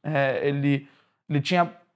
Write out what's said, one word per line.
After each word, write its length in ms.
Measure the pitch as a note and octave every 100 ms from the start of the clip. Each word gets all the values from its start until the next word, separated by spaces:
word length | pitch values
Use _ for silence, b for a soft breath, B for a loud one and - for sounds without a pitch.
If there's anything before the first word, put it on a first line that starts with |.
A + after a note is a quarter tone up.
é, 380 | - D3+ C3+ B2 C#3+
ele, 420 | C#3+ C#3+ C#3 C#3 b b b -
ele 100 | D3
tinha, 320 | C#3+ F3+ E3+ - _